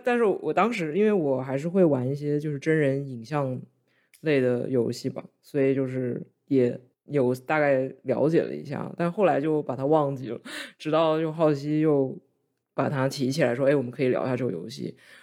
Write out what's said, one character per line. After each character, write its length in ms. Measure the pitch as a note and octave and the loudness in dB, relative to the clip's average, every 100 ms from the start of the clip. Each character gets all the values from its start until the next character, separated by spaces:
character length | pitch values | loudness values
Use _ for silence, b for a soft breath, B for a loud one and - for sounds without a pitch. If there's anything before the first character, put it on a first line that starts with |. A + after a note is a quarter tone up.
但 140 | B3 A#3+ | 0 2
是 80 | A3 | 2
我 280 | - D3+ | 0 0
当 160 | D3+ A#3 | 2 2
时， 200 | A3+ D#3+ E3 | 0 -4 0
因 80 | G#3+ | 2
为 80 | |
我 280 | G#3 C#3+ C3 | 2 2 0
还 160 | C3 C3+ | -2 -4
是 120 | E3 | -2
会 160 | F#3+ E3+ | 4 4
玩 200 | C3+ B2 | 4 0
一 80 | |
些 240 | C#3+ D3 D3 | -4 -2 -2
就 140 | D3+ | -2
是 80 | C#3+ | -4
真 180 | D#3+ D#3+ | 0 2
人 300 | C#3+ C#3 C#3 | 2 0 -4
影 160 | B2 | -10
像 340 | A2+ D3 C3+ B2 - _ _ _ _ _ | -6 -4 -4 -6 -10 _ _ _ _ _
类 220 | D#3 C#3+ | 0 2
的 260 | B2+ B2 G#2+ | 4 2 0
游 240 | B2+ A#2 | 0 0
戏 180 | A#2+ C3 | -2 -6
吧， 140 | - - _ | -8 -12 _
所 200 | _ C#3+ | _ 0
以 120 | C3+ | 2
就 140 | C#3 C3 | 2 -2
是 340 | C3 B2+ - - _ - | -4 -4 -6 -10 _ 0
也 300 | C3+ A#2+ A#2+ - _ - | 2 2 0 -10 _ -4
有 280 | C#3+ B2 | 0 0
大 240 | B2+ B2+ D#3 | 0 0 0
概 320 | C#3+ C3+ C3+ - | 2 2 0 -6
了 240 | C3 B2 C#3+ | -4 0 2
解 140 | E3 | 2
了 120 | B1 | 0
一 120 | D2 D3 | -4 -10
下， 260 | - - - | -10 -8 -4
但 120 | E3+ | -4
后 140 | F3 | 0
来 160 | F#3 C#3 | 2 2
就 240 | D#3 D3+ | 0 -2
把 140 | D3 B2+ | -2 -4
它 80 | C3+ | 2
忘 280 | D#3 C#3+ | 2 2
记 140 | C3+ B2+ | -2 -8
了， 100 | A#2 B B B - | -10 B B B -12
直 140 | D#3 | -2
到 260 | D#3 D#3+ D#3 | 2 2 2
就 140 | D#3+ | -2
好 220 | D#3 D#3 | 2 2
奇 260 | C#3 C#3+ D3+ | 2 0 0
又 340 | D#3 C#3+ C3+ - - _ _ _ _ | 2 2 2 -4 -16 _ _ _ _
把 160 | - B2+ | -4 -2
它 180 | C3+ C3+ | 0 -2
提 240 | C#3 B2+ | 0 -2
起 100 | C#3+ | 0
来 140 | B2+ A#2+ | 0 2
说 120 | C#3 | 2
：“哎， 20 | |
我 80 | D3 | 2
们 80 | B2 | 0
可 140 | B2 | -2
以 60 | B2+ | 0
聊 160 | F2 B2+ | 0 0
一 20 | |
下 80 | B2+ | -2
这 100 | B2+ | -2
个 60 | |
游 160 | - - | -4 -8
戏。” 300 | C#3 - b b b | -10 -10 b b b